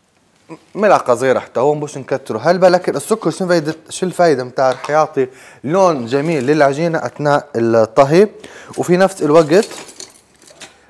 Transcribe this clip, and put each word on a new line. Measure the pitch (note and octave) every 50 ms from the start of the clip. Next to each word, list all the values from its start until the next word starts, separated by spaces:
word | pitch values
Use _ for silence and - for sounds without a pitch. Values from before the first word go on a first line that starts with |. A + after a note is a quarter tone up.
| _ _ _ _ _ _ _ _ _ - D#3+ - _ _ -
ملعقة | D#3+ G#3+ G3+ D#3+ C3 - - B2
صغيرة | A2+ C3 C3 B2 G#2
حتى | - - - A#2
هو، | B2 D3 D3+
مش | D3+ D3 C#3+ -
نكتره | C#3+ B2+ - C#3+ C3 - - A2+ A2
هلبة، | A#2 D#3+ F3+ F#3 F#3 F3+
لكن | F3 F3+ - F3+ D3
السكر | - - - A3 A3 - E3
شو | D#3 - F#3+
الفايدة، | F3 F3+ E3+ D3 D3+ D#3+ - _ -
شو | - - F#3
الفايدة | F#3 D#3+ - F3 E3+ D3 B2+ B2+
متاعه؟ | B2 A#2+ - C3+ C3
رح | B2+ B2+ - -
يعطي | D3 D#3 D#3 C#3+ - C3+ B2+ B2+ - - - - - _ -
لون | B2+ E3 G3 F#3+ F3+ D#3+ C3+ A#2
جميل | A2+ C3 C#3 C#3+ E3+ E3+ C#3+ A#2+
للعجينة | B2+ D#3 D#3 C#3+ C#3 C#3 C#3+ E3+ E3+ E3
أثناء | D#3+ - B2 - - D3+ D3 C#3+ C#3+ - - -
الطهي، | A#2 A#2 A2+ A2+ A2+ A2 G#2+ - D3 C#3 C3+ D#3 F3+ G#3 G#3+ - - - - - - - - -
وفي | - C3+ - F3+
نفس | F3+ F#3+ F#3 - - -
الوقت | D3 D3 E3 D#3+ C#3 D#3 G3 A3+ - - - - - - - - - - - _ _ _ _ _ - - _ - - _ _ _ _